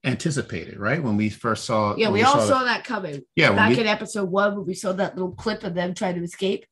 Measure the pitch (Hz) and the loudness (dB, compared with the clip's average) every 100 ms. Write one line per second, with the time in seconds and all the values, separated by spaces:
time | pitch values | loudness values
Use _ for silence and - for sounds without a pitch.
0 | - 113 170 139 107 90 76 - 104 151 | -2 -2 -2 -4 -4 -8 -10 -6 -2 -2
1 | 135 104 107 104 117 107 - 110 104 104 | 0 0 0 -2 -2 -2 0 0 2 2
2 | 220 202 - - - 262 254 214 - 220 | 0 4 4 6 4 2 2 -2 -4 -6
3 | 185 143 - - 147 196 220 - 220 214 | -6 -10 -6 2 4 6 4 4 2 0
4 | - 214 190 190 202 202 175 185 202 185 | -4 -4 -2 2 0 0 -6 -6 -4 -2
5 | 202 - 185 185 226 214 208 170 180 180 | -2 -2 -6 -4 -6 -4 -4 -4 -4 -2
6 | 196 180 175 - 190 214 - | -4 -4 -6 -4 -4 -4 -8